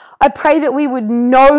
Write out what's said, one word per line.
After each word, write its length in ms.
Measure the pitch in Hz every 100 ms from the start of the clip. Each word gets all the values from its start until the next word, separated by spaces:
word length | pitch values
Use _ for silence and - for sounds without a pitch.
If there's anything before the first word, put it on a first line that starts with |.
| - _
I 80 | 269
pray 320 | - 311 311
that 120 | 294
we 140 | 262 294
would 220 | 254 214
know, 400 | 240 240 262 269